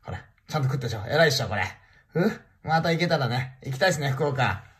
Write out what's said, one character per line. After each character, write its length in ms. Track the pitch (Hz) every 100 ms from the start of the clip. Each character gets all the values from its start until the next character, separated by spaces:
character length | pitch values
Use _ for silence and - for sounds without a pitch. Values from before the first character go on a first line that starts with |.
ほ 100 | -
ら、 100 | 95 - _ _
ち 60 |
ゃ 40 | 156
ん 40 |
と 60 | 131
食 80 | 135
っ 40 |
た 60 | 123
で 40 |
し 60 | 104
ょ。 80 | 98
偉 180 | 151 160
い 20 |
っ 20 |
し 100 | 135
ょ、 60 | 113
こ 60 |
れ。 100 | 104 92 - _ - _
う？ 160 | 160 196 - - _
ま 200 | - 160
た 80 | 165
行 100 | 165
け 60 | 170
た 120 | 160
ら 100 | 127
ね、 300 | 123 - -
行 120 | -
き 40 | 131
た 80 | 190
い 40 |
っ 20 |
す 80 | 143
ね、 100 | 143
福 160 | 135 151
岡。 380 | 135 117 95 - _